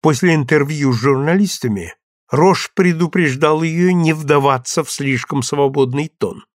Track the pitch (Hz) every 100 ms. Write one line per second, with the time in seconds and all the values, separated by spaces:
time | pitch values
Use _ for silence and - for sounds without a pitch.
0 | 156 143 180 160 127 151 143 156 139 120
1 | 127 135 143 185 202 - 123 98 82 -
2 | _ _ _ 135 180 180 - - 180 165
3 | 175 185 156 131 151 156 165 160 180 180
4 | 160 156 147 147 139 131 - - 156 -
5 | 139 127 - 143 123 147 139 139 131 135
6 | 156 _ 95 90 _